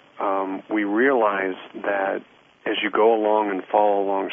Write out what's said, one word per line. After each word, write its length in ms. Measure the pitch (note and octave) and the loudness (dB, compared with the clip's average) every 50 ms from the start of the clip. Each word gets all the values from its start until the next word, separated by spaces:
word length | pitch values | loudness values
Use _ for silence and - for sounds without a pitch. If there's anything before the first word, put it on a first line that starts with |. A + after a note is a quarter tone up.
| _ _ _ - | _ _ _ -6
um, 420 | A2 G2+ F#2+ G2 G2 F#2+ F#2+ G2 - - | -2 -2 0 -2 -2 -4 -6 -8 -6 -4
we 120 | A2 G#2+ G#2 | -2 -2 0
realize 720 | G2+ G#2 A2 B2+ C#3 C#3 A#2+ A2 G#2 G2+ G2 F#2+ F#2+ F#2 - - - - A2 | 0 0 2 2 2 4 4 2 2 0 0 -2 -4 -6 -8 -12 -16 -14 -8
that 400 | G2+ G#2 G2+ G2 G2 G2 G2 F#2+ - _ _ _ _ _ _ _ - | -4 -4 -2 -2 -2 -2 -4 -6 -8 _ _ _ _ _ _ _ -6
as 120 | A2+ A2 G#2 | -6 -4 -4
you 80 | G#2+ G#2 | -2 -2
go 220 | - - G#2+ A2+ | 2 4 4 4
along 380 | A#2 A2 G#2+ G#2+ G#2+ G#2+ G#2+ G#2 | 4 4 2 2 2 2 2 0
and 100 | G2 F#2 - - | -2 -6 -4 0
follow 300 | - G#2+ G#2 G#2 G2+ G2+ | 2 4 4 4 2 2
along 280 | G2 G2 G2 G2 F#2+ F2+ | 0 0 -2 -2 -2 -4